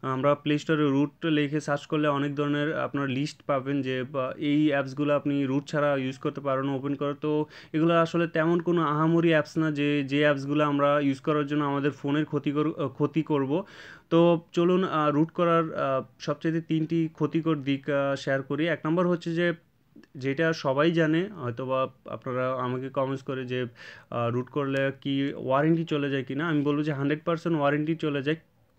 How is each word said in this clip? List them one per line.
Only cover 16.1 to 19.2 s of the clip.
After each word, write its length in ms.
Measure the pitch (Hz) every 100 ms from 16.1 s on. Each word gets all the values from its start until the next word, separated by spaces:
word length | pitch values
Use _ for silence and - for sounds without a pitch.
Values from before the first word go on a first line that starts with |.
| _
সবচেয়ে 420 | - 147 165 165
তিনটি 480 | 160 160 156 165 160
ক্ষতিকর 440 | - 151 165 156 156
দিক, 340 | 135 139 135
আহ, 260 | 139 139 135
শেয়ার 260 | 147 135
করি। 240 | 135 143 165
এক 140 | 151 156
নম্বর 220 | 165 180
হচ্ছে 260 | 175